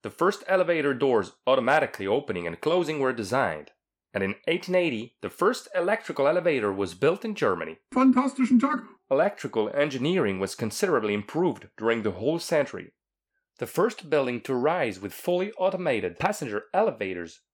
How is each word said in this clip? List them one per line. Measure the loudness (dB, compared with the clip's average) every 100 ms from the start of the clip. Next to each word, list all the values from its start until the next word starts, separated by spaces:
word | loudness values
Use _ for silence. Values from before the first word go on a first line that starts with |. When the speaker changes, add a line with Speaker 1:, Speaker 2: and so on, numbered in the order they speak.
Speaker 1:
the | -10
first | 0 0 0 0
elevator | 2 2 2 0
doors | 2 4 4 2 _ 2
automatically | 2 4 2 2 -2
opening | 0 0 0 -6
and | -6 -4
closing | 0 0 0 0
were | 0
designed. | -2 -2 0 0 -2 -12 _ _ _ _
And | -4
in | -4 -4 -4
eighteen | -4 0
eighty, | 0 0 -2 -8 _
the | -12
first | 0 0 0 -6
electrical | -4 -2 -2 -4 0 2
elevator | 2 0 0 0
was | -2 -6
built | 0 0 0
in | -6
Germany. | 0 0 0 -4 -10 _
Speaker 2:
Fantastischen | 4 6 6 2 0 4 4
Tag! | 4 -2 -8 -20 _
Speaker 1:
Electrical | 2 2 0 -4 -2 0
engineering | 0 -2 0 0 2 0 0
was | -4
considerably | -4 -6 -2 0 2 2
improved | -2 -2 0 0 -2 -12 -4
during | 0 0
the | -2
whole | -2 -2 -2
century. | 0 0 0 -6 -14 _ _ _ _ _ _ _
The |
first | -6 0 0 -2 -2
building | 0 0 -4
to | -4
rise | 0 0 0 -2 -4
with | -10
fully | -6 -2 -2 -2
automated | -2 -2 0 -2 0 -2 -2
passenger | -2 -2 -4 -6 -2
elevators | 0 0 0 -6 -6 -10 -14 _